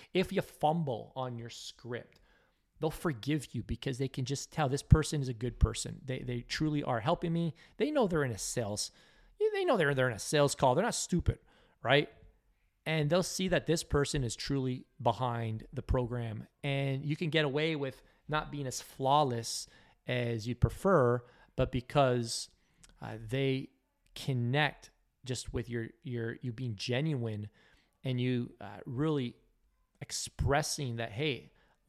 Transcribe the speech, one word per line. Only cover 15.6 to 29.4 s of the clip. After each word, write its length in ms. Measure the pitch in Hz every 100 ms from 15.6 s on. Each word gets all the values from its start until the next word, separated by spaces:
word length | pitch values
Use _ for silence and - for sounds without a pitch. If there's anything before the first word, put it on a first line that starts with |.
| -
the 80 | -
program. 680 | - 131 123 123 117 110 - _
And 400 | 147 139 139 135
you 120 | 147 151
can 160 | 170
get 140 | 156 147
away 300 | 139 160 156
with 260 | 135 - - _ -
not 220 | 156 147
being 160 | 143 131
as 140 | -
flawless 840 | - - 135 143 143 117 113 - - - - _ -
as 400 | 123 120 117 107
you'd 140 | 120
prefer, 640 | 120 - 190 180 123 123 - - - -
but 140 | 131
because, 760 | 131 - 151 131 123 113 - - _ _ _ - _
uh, 160 | - 110 113
they 400 | 131 135 135 143 _ _ _ _
connect 800 | - - 127 120 139 147 - - _ _ _
just 300 | - 123 -
with 160 | 131 117
your, 180 | 117 113 -
your, 340 | - 120 113 -
you 100 | 127
being 240 | 117 127 101
genuine 720 | - 123 156 139 117 107 104 - _ _ _ _
and 160 | 139 127
you, 320 | 127 123 120 -
uh, 200 | 101 104 -
really 500 | 120 160 147 120 -